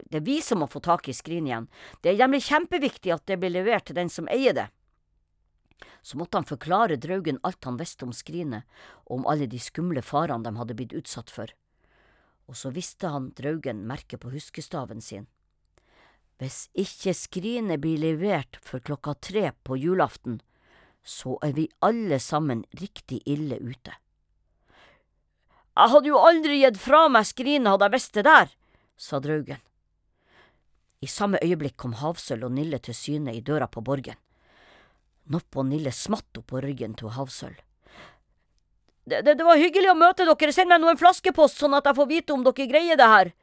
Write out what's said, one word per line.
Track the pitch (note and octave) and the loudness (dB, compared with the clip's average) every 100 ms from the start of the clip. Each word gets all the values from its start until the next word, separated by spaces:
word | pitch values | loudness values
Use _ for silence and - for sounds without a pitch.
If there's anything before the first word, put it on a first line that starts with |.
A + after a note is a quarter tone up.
| - | -10
det | D#3 | -8
er | D#3 | -4
vi | D4 | -4
som | - G#3+ | -2 -4
må | D3 | -4
få | D3 | -6
tak | F3 E3+ - | -2 -2 -2
i | |
skrinet | A#2+ D#3 E3+ D3 | -12 -10 -8 -6
igjen. | A#2 A2+ - - - | -8 -10 -18 -20 -4
Det | E3+ | -2
er | G3+ | 2
nemlig | C4 C#4 - | 2 2 0
kjempeviktig | D4+ E4 F4+ C4 - F#3 | -2 -2 -4 -4 -4 -4
at | E3 - | -4 -4
det | F#3 | -4
blir | F#3 | -4
levert | F3+ G3+ G#3 - | -2 -2 -2 -4
til | D3+ | -6
den | E3+ | -6
som | - E3 | -8 -4
eier | B3+ C4 C3+ | 0 0 0
det.» | G2+ _ _ _ _ _ _ _ _ _ _ _ - - | -6 _ _ _ _ _ _ _ _ _ _ _ -20 -20
Så | - B2+ | -16 -12
måtte | E3+ F#3 | -6 -4
han | C#3 | -4
forklare | C#3 D#3 F#3+ A3+ C#3 | -10 -2 0 0 -2
Draugen | D3+ F#3+ D#3+ C3 | -4 -6 -4 -6
alt | F3+ - C3 | -6 -8 -10
han | B2 | -10
visste | E3+ - B2 | -10 -12 -12
om | A2+ | -12
skrinet, | - E3+ D#3 A2 - _ - - _ | -12 -10 -8 -10 -14 _ -20 -20 _
og | B2+ | -6
om | - | -2
alle | D3+ B2+ | -2 -4
de | A#2+ | -8
skumle | - - F3 C#3 | -12 -8 -6 -6
farene | - D3 E3+ A#2 A2+ | -4 -4 -2 -6 -8
de | A2 | -8
hadde | A#2 A2+ | -10 -10
blitt | B2 - | -10 -12
utsatt | - A#2+ - | -12 -14 -14
for. | - A2+ _ _ _ _ _ _ _ _ _ _ | -14 -16 _ _ _ _ _ _ _ _ _ _
Og | B2+ | -14
så | C3+ | -10
visste | D3+ - - F3+ | -10 -12 -10 -8
han | C#3+ C3 - | -6 -10 -10
Draugen | C#3 D#3+ C#3 G#2+ A2 | -8 -6 -8 -8 -10
merke | C#3 - - | -12 -14 -16
på | B2 | -14
huskestaven | C#3+ - - - D#3+ A#2+ A2 | -14 -14 -16 -12 -10 -10 -14
sin. | - G2+ - _ _ _ _ _ _ _ _ _ _ _ | -14 -16 -18 _ _ _ _ _ _ _ _ _ _ _
«Hvis | C3 - - | -12 -12 -10
ikke | - G3 - F#3+ E3+ | -8 -8 -6 -6 -4
skrinet | - F3+ G#3 A#3+ G#3+ D3+ | -8 -8 -6 -6 -4 -4
blir | D#3+ D#3 | -2 -2
levert | D#3+ D#3 G3+ E3+ - - | -2 -2 -2 -2 -4 -16
før | - B2+ - | -14 -12 -10
klokka | D3 D3 C#3+ | -10 -8 -10
tre | - G3+ E3 - - | -6 -4 -4 -6 -8
på | C3 | -4
julaften, | D#3+ F#3 C#3+ - B2 A2+ - _ _ _ _ _ | -2 0 0 -2 -10 -10 -12 _ _ _ _ _
så | - - C3 B2 | -20 -14 -10 -6
er | D3+ C#3 | -4 -4
vi | D#3+ - | -6 0
alle | F#3 A#3 G#3 C3+ | 0 0 -2 -4
sammen | - D3+ D3+ A#2 - | -2 -2 -2 -4 -8
riktig | - G3 - - B2+ - | -14 -16 -16 -12 -8 -4
ille | D3 D3+ G#2+ | -4 -6 -8
ute.» | A#2 B2+ - - _ _ _ _ _ _ _ _ _ _ _ _ _ _ _ _ _ - | -10 -14 -18 -20 _ _ _ _ _ _ _ _ _ _ _ _ _ _ _ _ _ 4
«Jeg | A#3 | 8
hadde | D4 C#4 | 8 6
jo | C4+ | 6
aldri | E4 E4 D4+ C#4+ | 6 6 2 4
gitt | C4+ G3 | 4 2
fra | C4 D4+ D#4+ | 4 6 6
meg | A#3 G3+ | 4 2
skrinet | - C4 D4 A3 | -4 -2 2 2
hadde | G3 G3+ | 4 4
jeg | B3 | 2
visst | - G#3+ | -2 2
det | C#4 | 8
der», | D4 F3 - _ _ _ _ | 8 6 -2 _ _ _ _
sa | - C#3 | -8 -6
Draugen. | C#3+ D#3 B2+ A#2+ _ _ _ _ _ _ _ _ _ _ _ _ _ _ | -4 -4 -6 -14 _ _ _ _ _ _ _ _ _ _ _ _ _ _
I | C3+ | -12
samme | - G3+ F#3+ | -4 -2 0
øyeblikk | E3+ E3+ C#3 - | 0 -2 -4 -8
kom | B2 A2+ | -10 -6
Havsøl | D3+ E3 - A#2 B2 | -6 -6 -8 -8 -6
og | C3 | -4
Nille | D#3+ C3 | -4 -6
til | - A#2 | -10 -12
syne | - D3+ C#3 A2+ | -8 -6 -6 -8
i | A#2+ | -4
døra | D3+ A#2+ | -4 -4
på | A#2 A2+ | -8 -6
borgen. | C#3 - - _ _ _ _ _ _ _ _ _ _ - | -6 -6 -18 _ _ _ _ _ _ _ _ _ _ -8
Nopp | D#3+ - C3+ | -8 -6 -6
og | C3 | -4
Nille | D3+ C#3+ | -4 -4
smatt | - - A3 - A2+ | -6 -6 -6 -8 -20
opp | - | -10
på | C3 | -8
ryggen | C#3 C3 A2 G#2+ | -8 -8 -10 -10
til | A2 | -10
Havsøl. | B2 C3 - - - _ _ _ - - _ _ _ _ _ _ _ _ _ - | -10 -10 -12 -16 -18 _ _ _ -20 -20 _ _ _ _ _ _ _ _ _ -6
«Det, | - | 0
det, | C4 D4+ | 2 4
det | E4 | 6
var | D#4 | 6
hyggelig | F4 F4+ F#4+ | 6 4 4
å | E4 | 6
møte | E4+ F#4 E4+ | 6 6 2
dere, | D4+ D4+ F4 | 4 2 2
send | F4+ | 6
meg | E4+ | 6
nå | E4 | 6
en | E4+ | 6
flaskepost | F4 F#4 F#4 - C#4+ - | 6 6 0 4 4 4
sånn | D4 C#4+ | 0 2
at | C#4 | 2
jeg | C4 | 2
får | C4+ | 0
vite | D#4+ - C4+ | 0 -2 0
om | B3+ | 2
dere | B3 C4 | 0 2
greier | D4 E4+ B3+ | 2 6 8
det | A#3 | 10
her» | G#3+ F3+ - | 10 6 -2